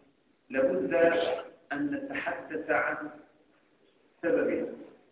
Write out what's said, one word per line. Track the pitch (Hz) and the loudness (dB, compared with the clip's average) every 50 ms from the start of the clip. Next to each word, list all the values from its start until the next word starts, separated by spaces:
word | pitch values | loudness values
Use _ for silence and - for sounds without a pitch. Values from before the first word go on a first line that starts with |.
| _ _ _ _ _ _ _ _ _ _ | _ _ _ _ _ _ _ _ _ _
لابد | 127 135 131 - - - - - 170 165 170 170 - - - - - - - - - - _ _ | 0 2 2 4 2 2 0 2 4 6 6 6 6 4 2 0 0 -2 -6 -10 -16 -20 _ _
أن | 143 143 147 143 | -6 -4 -2 -2
نتحدث | 143 135 139 139 143 147 - 175 170 - - - 160 151 - - | -2 -4 -6 -6 -8 -6 -4 -4 -6 -6 -8 -8 -8 -8 -2 0
عن | 151 - - - 156 - - - - - - - _ _ _ _ _ _ _ _ _ _ _ _ _ _ _ _ _ _ | 0 0 2 0 -2 -4 -8 -10 -12 -16 -20 -20 _ _ _ _ _ _ _ _ _ _ _ _ _ _ _ _ _ _
سببها | - - - - - - - - - - - - - - - - _ _ | 0 2 2 4 4 2 0 0 -2 -4 -8 -10 -14 -18 -20 -20 _ _